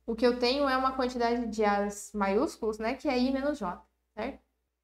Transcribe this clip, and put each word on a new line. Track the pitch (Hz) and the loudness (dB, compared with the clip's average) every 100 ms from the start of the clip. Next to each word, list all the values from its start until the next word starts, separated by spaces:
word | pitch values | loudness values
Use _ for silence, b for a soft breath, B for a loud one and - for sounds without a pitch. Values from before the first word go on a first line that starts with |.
| - | -8
o | |
que | 226 240 | 2 2
eu | 247 | 4
tenho | 247 285 277 | 2 2 2
é | 262 | 2
uma | 262 | 0
quantidade | 262 247 254 233 240 226 | 0 -2 0 0 0 -2
de | 214 | 0
As | 208 202 202 202 - | 2 2 0 -6 -8
maiúsculos, | 208 196 202 320 - 220 214 | -2 0 2 0 -2 -6 -4
né, | 220 | -4
que | 262 311 | -4 0
é | 247 | 2
I | 254 | 2
menos | 269 277 294 | 0 -2 -4
J, | 180 185 - _ _ | -6 -8 -14 _ _
certo? | 214 233 - _ _ _ _ | -10 -8 -10 _ _ _ _